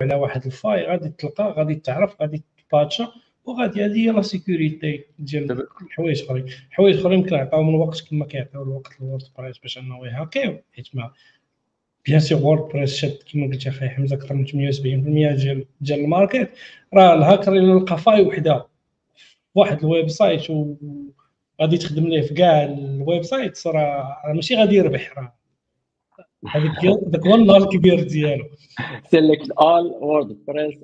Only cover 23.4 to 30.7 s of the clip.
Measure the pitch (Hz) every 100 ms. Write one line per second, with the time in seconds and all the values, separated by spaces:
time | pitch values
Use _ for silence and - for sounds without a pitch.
23.4 | 220 - 170 156 147 143 131 139 151 156
24.4 | - 214 214 202 165 131 - - 127 _
25.4 | _ _ _ _ _ _ _ - - _
26.4 | - 151 156 - 180 214 139 160 185 226
27.4 | 208 196 196 190 180 170 - 151 151 131
28.4 | - - _ - 127 123 - 165 156 147
29.4 | 131 - 156 170 170 120 143 151 110 107
30.4 | - 147 151